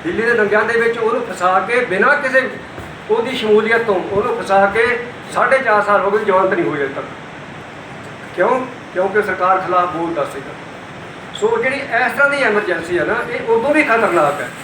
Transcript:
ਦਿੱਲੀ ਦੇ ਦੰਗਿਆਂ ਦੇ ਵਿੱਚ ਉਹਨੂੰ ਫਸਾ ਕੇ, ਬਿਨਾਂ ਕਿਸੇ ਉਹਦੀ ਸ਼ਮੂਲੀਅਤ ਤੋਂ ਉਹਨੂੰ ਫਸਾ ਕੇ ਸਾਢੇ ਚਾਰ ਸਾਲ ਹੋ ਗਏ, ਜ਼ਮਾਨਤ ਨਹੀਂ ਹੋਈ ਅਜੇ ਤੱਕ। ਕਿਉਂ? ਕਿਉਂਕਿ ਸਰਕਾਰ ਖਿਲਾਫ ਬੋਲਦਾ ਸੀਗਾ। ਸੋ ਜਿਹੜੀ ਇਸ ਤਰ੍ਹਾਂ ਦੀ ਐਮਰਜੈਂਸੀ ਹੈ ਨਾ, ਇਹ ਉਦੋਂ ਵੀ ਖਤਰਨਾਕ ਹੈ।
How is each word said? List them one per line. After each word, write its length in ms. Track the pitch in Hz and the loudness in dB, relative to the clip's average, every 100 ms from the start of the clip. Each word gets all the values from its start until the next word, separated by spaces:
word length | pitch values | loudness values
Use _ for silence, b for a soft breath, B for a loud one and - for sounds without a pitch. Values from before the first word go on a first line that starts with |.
ਦਿੱਲੀ 180 | 160 196 | -4 -2
ਦੇ 120 | 233 | 0
ਦੰਗਿਆਂ 300 | 233 208 208 | 2 4 2
ਦੇ 160 | 226 233 | 2 2
ਵਿੱਚ 180 | 233 226 | 0 0
ਉਹਨੂੰ 240 | 220 247 240 | 0 0 -4
ਫਸਾ 300 | 185 185 185 | -2 2 2
ਕੇ, 200 | 196 240 175 | 2 0 0
ਬਿਨਾਂ 300 | 185 233 285 | 2 4 2
ਕਿਸੇ 340 | 269 262 220 - - - - - - | 2 2 0 -6 -12 -14 -14 -14 -2
ਉਹਦੀ 260 | 220 233 - | 0 0 -2
ਸ਼ਮੂਲੀਅਤ 480 | 214 214 220 233 226 | 4 4 6 2 2
ਤੋਂ 100 | 185 | 0
ਉਹਨੂੰ 400 | - 196 233 220 | 0 -2 0 -2
ਫਸਾ 240 | 185 196 196 | 2 4 4
ਕੇ 200 | 208 233 - - - - | 4 2 0 -6 -12 -6
ਸਾਢੇ 240 | - 240 262 | -2 2 2
ਚਾਰ 220 | 233 208 | 4 2
ਸਾਲ 200 | 196 202 | 4 2
ਹੋ 100 | 190 | 4
ਗਏ, 140 | 208 185 | 0 2
ਜ਼ਮਾਨਤ 280 | 185 190 | 2 4
ਨਹੀਂ 120 | 170 165 | 2 0
ਹੋਈ 120 | 147 | -2
ਅਜੇ 100 | 139 | -4
ਤੱਕ। 180 | 135 135 - - - - - - - - - - - - - | -4 -10 -12 -16 -16 -16 -16 -16 -16 -16 -16 -14 -16 -12 0
ਕਿਉਂ? 240 | 196 254 262 - - | 2 2 -2 -10 -8
ਕਿਉਂਕਿ 280 | 180 196 208 | -2 0 2
ਸਰਕਾਰ 380 | 190 180 185 190 | 0 0 2 2
ਖਿਲਾਫ 360 | 185 180 175 165 | 2 2 2 -2
ਬੋਲਦਾ 280 | 165 165 143 | -4 -2 -4
ਸੀਗਾ। 200 | 139 135 135 - - - - - - - | -6 -12 -14 -16 -16 -16 -16 -16 -16 -14
ਸੋ 240 | - 214 226 | -2 0 2
ਜਿਹੜੀ 120 | 254 277 | 0 -2
ਇਸ 360 | 277 233 254 | -2 0 0
ਤਰ੍ਹਾਂ 180 | - 285 | 2 2
ਦੀ 120 | 285 | 4
ਐਮਰਜੈਂਸੀ 560 | 240 208 180 170 170 175 | 2 2 0 -4 -2 -2
ਹੈ 60 | 151 | 0
ਨਾ, 100 | 220 247 | -2 -2
ਇਹ 200 | 240 - | -6 2
ਉਦੋਂ 240 | 226 269 | 2 4
ਵੀ 100 | 302 | 2
ਖਤਰਨਾਕ 580 | 294 226 202 175 147 - | 4 2 2 2 2 0
ਹੈ। 80 | 123 - | -6 -10